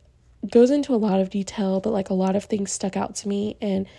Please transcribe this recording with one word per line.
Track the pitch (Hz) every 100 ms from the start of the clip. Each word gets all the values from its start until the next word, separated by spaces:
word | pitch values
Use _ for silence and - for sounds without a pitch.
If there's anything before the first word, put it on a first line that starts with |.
| _ _ _ _ 202
goes | 240 247
into | 294 277
a | 233
lot | 214 190
of | 190
detail, | 202 190 - 190 190
but, | 208
like, | 214 190
a |
lot | 185 190 190
of |
things | - 208 196
stuck | - 196 196
out | - -
to | 202
me, | 202 208 -
and | 208 190 196